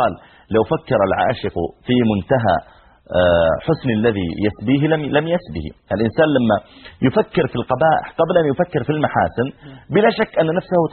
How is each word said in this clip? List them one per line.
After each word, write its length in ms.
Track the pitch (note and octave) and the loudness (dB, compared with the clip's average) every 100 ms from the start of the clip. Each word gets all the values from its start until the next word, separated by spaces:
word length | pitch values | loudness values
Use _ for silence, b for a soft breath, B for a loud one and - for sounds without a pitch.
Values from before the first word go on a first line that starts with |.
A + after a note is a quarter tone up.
قال: 120 | A#2 E2+ B B B | -2 -4 B B B
"لو 80 | G#2+ | 0
فكر 340 | A2 D#3+ - A#2 G2 | 0 -2 -2 0 2
العاشق 480 | F2+ F#2+ - G2 F2+ E2 - - | 2 0 -2 -6 -6 -8 -8 -2
في 80 | B2 A2+ | 0 2
منتهى، 440 | G2+ - C3 A2 D#2+ b b b b - F2 | 0 0 0 2 0 b b b b -4 0
آه، 360 | F2+ E2+ E2 D2+ - | 4 4 2 0 -2
حسن 220 | D#3 C3 G#2+ | -2 -2 0
الذي 300 | A#2 G2+ E2+ - G#2 | 0 0 -4 -2 -4
يسبيه 360 | - G#2 C#3 D3+ | -2 -2 0 0
لم، 100 | D#3 C#3+ C#3+ | -2 -2 -2
لم 100 | D#3+ | 0
يسبه". 320 | F3 - E2+ D2+ - _ | -4 -4 -10 -10 -14 _
الإنسان 340 | G2 A2+ - D#3 C3+ | -2 -2 2 2 2
لما 200 | A2+ G2+ B B B B C3 | 2 0 B B B B 0
يفكر 380 | G#3+ - - C#3 | 0 0 -2 -2
في 40 | B2 | -4
القبائح 460 | - B2+ D#3+ D#3 - - | -4 0 2 0 -2 -4
قبل 140 | E3 F3 | 0 2
أن 60 | D3+ | 0
يفكر 300 | C3 F3 D3+ B2 | 0 -2 -4 -4
في 60 | D3+ | -2
المحاسن، 520 | C3 A#2 F#2+ - C3 - B C3+ B | 0 0 0 -2 -6 -8 B -20 B
بلا 160 | F3+ A3+ G3+ | 2 2 0
شك 140 | G#3+ - | -2 0
أن 60 | D#3+ E3+ | 0 -2
نفسه 220 | - F3+ D#3+ | -2 0 2